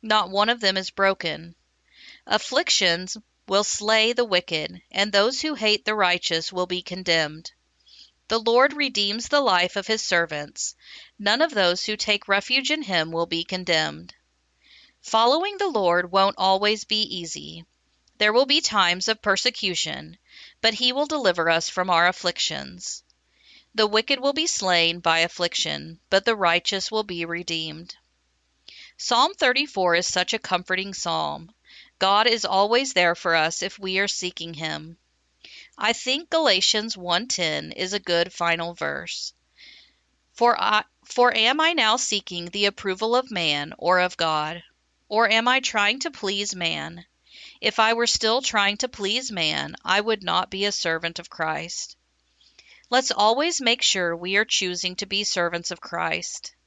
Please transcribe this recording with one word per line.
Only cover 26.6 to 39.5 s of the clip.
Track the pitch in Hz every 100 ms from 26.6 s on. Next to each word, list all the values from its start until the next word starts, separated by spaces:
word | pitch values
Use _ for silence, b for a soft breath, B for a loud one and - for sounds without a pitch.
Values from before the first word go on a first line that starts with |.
| - 196 -
will | 220
be | 208 175
redeemed. | 170 170 170 165 160 151 175 - _ _ _ _ _ _ - B B B
Psalm | - 240 294
thirty-four | 392 254 254 294 - 180
is | 170 180
such | - 180
a | 220
comforting | - 180 180 185 196
psalm. | 190 170 160 156 147 165 _ B B B _
God | 190 202 233
is | 226
always | - 190 208 240 269
there | - 175
for | 170 180
us | 165 160 -
if | 170 -
we | 190 190
are | 196
seeking | - 180 - 165
him. | 156 160 151 156 170 _ _ _ _ B B B -
I | 214
think | 226 254 277 339
Galatians | 320 302 190 - 214 226
one | 196 180 175 247
ten | - 165 151 156
is | - 185
a | 202
good | - 170 175
final | - 170 165 170
verse. | 170 147 143 170 - - _ _